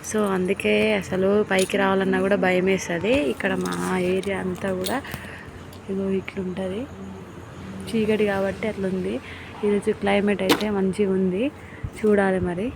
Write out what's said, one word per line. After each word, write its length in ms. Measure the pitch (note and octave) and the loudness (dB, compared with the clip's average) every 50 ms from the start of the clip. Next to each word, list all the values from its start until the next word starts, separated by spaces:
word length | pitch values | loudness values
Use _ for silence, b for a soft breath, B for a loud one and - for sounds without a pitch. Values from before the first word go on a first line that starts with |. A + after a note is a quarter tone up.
| - - - | -10 -2 0
So, 40 | |
అందుకే 760 | G#3+ G#3+ G3 F#3+ F#3 F#3 F3+ G3+ G3+ - G#3+ G#3 G#3 G#3+ A3 G#3+ | 0 2 2 2 0 2 0 0 0 2 2 4 4 4 4 2
అసలు 500 | G3 F#3 - G3 F#3 F#3+ F#3+ G3+ G#3+ G#3+ - | 0 0 -2 -2 0 2 4 4 4 4 4
పైకి 260 | G3 F#3+ F#3+ - - | 2 2 2 2 2
రావాలన్నా 420 | G3 G3 F#3+ F#3+ F#3+ F#3+ F#3+ F#3+ F#3 | 2 4 4 4 4 2 2 2 2
కూడా 140 | F#3+ F#3+ G3+ | 4 4 2
భయం 300 | G3 F#3 F#3 F#3 F#3 F3+ | 4 4 4 4 4 4
వేస్తది. 480 | F#3+ F#3+ F3+ - - F3 E3+ E3+ G#3 B3+ C#4+ D4 C4+ | 4 2 2 0 -2 -4 0 2 2 2 4 2 0
ఇక్కడ 240 | G#3+ - - G3 F#3+ | -2 0 0 -2 0
మా 460 | F#3+ F3+ F#3 F3+ F3 F3 F3+ F#3 F#3 | 0 -2 -2 -2 -2 -2 0 0 0
ఏరియా 400 | F3+ F3+ F#3 F#3+ F#3+ G3 G3 F#3 | 2 2 2 0 0 -2 -2 -2
అంతా 340 | F#3 F#3 F3+ F3 - G3 F#3+ | -2 -4 -4 -2 -2 -2 -2
కూడా 280 | F#3 F#3 F#3+ A3 C4+ C#4 B B B B B B B B B B B - - - - - - | -2 -2 -2 -2 -2 -4 B B B B B B B B B B B -16 -16 -16 -16 -8 -6
ఇగో 200 | G3 F#3+ F#3+ F#3+ | -4 -2 0 0
ఇట్లుంటది, 760 | F#3+ F#3+ F3+ - - G3+ F#3 F#3 F3+ F3+ F#3+ F#3 F#3 G#3+ C4+ - - F#3+ G3 F#3+ F#3+ F#3+ F#3 - - - - - - - - - - - - | 0 0 -2 -4 -8 -6 -6 -4 -4 -4 -4 -4 -4 -6 -8 -8 -10 -14 -14 -14 -14 -14 -14 -16 -16 -16 -16 -16 -16 -14 -14 -12 -12 -12 -10
చీకటి 380 | - - A3+ G#3+ G3+ G#3+ G#3 G#3+ | -4 0 0 2 2 2 2 2
కాబట్టి 420 | G3+ G3 G3 G3 G3 F#3+ - - | 2 2 0 0 -2 -2 -2 -4
అట్లుంది. 520 | A3 G#3 G#3 F#3+ F#3+ F#3+ F#3 F3+ F#3+ G#3+ C4 B B B B B B B B - | -6 -4 -2 -2 -2 -2 -2 -2 -4 -4 -6 B B B B B B B B 0
ఈరోజు 240 | G#3 G#3 G#3 G3 A3 | 2 2 2 2 0
క్లైమేట్ 500 | G#3 - - G3 G3+ G3+ G3 G3+ G#3 F#3 | -2 0 0 2 2 4 4 2 2 2
అయితే 280 | F#3+ F#3+ F#3+ - G#3 G#3+ | 2 0 0 0 0 -2
మంచిగా 420 | G#3 G3 F#3+ F#3+ F3+ - G#3 F#3+ | 0 2 2 0 2 2 2 2
ఉంది, 400 | F#3+ F#3+ F#3+ F#3 F3+ F#3+ A#3+ D4 - B B B B B B B - - | 4 2 2 2 2 0 0 -2 -4 B B B B B B B -8 0
చూడాలి 400 | - G#3+ G#3 G3+ G3 F#3+ F#3+ F#3 | 4 4 6 6 6 4 2 2
మరి. 320 | F3+ F3+ F3 E3+ G3+ C4 C#4+ | 0 0 -2 -2 -4 -4 -6